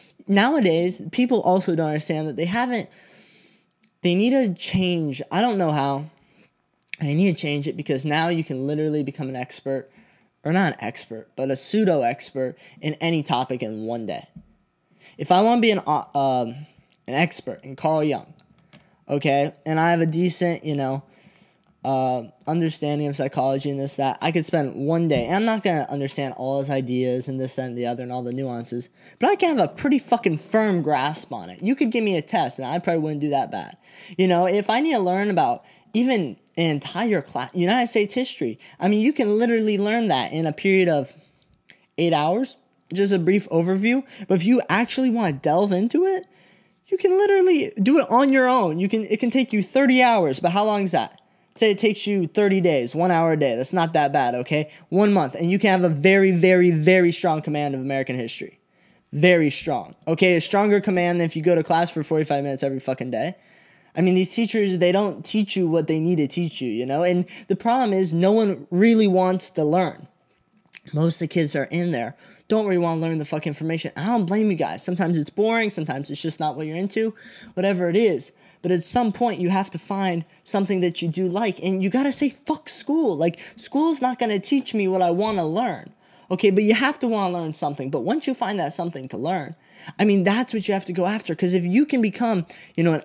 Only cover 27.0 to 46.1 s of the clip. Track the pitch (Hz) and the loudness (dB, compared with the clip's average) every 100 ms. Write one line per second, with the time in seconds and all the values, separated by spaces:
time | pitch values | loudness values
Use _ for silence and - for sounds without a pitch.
27 | 127 123 127 131 131 135 127 120 120 123 | 0 -2 -4 -6 -6 -6 -8 -6 -4 -4
28 | 123 123 123 123 135 117 117 120 - _ | -6 -8 -6 -6 -6 -8 -8 -10 -10 _
29 | - _ 262 403 349 285 160 - 285 269 | -20 _ -2 0 0 2 0 0 0 0
30 | - 233 190 156 - 220 214 180 147 143 | 2 0 0 -2 0 0 2 0 0 0
31 | 139 160 - 117 87 87 190 269 269 233 | 0 -4 -8 -12 -12 -6 -2 0 0 0
32 | 214 180 151 220 135 - 127 165 170 165 | 0 -2 -2 -2 -2 -4 -6 -4 -2 -2
33 | 156 147 147 139 110 107 55 - _ - | -2 -4 -2 -2 -2 -6 -12 -16 _ -20
34 | - 180 185 175 185 202 202 226 311 262 | -10 0 2 4 2 2 0 0 2 0
35 | 185 185 208 180 135 120 - - _ 220 | 0 0 0 2 2 0 -8 -20 _ -2
36 | 247 240 151 - _ - 165 147 - 175 | 2 0 -2 -8 _ -2 0 -2 -4 -4
37 | 233 190 - - 127 180 175 240 240 226 | 0 -2 -2 -8 -6 -2 0 2 0 0
38 | 208 254 254 - 127 110 - - 175 208 | -2 -2 -4 -4 -6 -6 -14 -4 0 2
39 | 226 302 214 208 233 233 214 202 202 233 | 2 2 0 2 2 2 2 0 0 0
40 | 226 139 107 156 160 143 196 190 180 151 | 0 0 0 -2 -4 -2 2 2 4 2
41 | 127 - _ _ _ _ - - _ - | -2 -10 _ _ _ _ -20 -20 _ -2
42 | 170 160 151 196 262 - _ _ _ 180 | 0 2 0 -2 -4 -8 _ _ _ -2
43 | 202 196 170 202 196 165 170 190 214 254 | 2 2 4 2 2 0 0 0 2 0
44 | 262 - 202 190 175 247 - 185 233 - | -2 -12 -2 0 4 2 2 0 0 0
45 | 262 233 202 139 165 160 202 180 233 294 | 0 0 0 0 0 2 2 0 0 0
46 | 381 | 0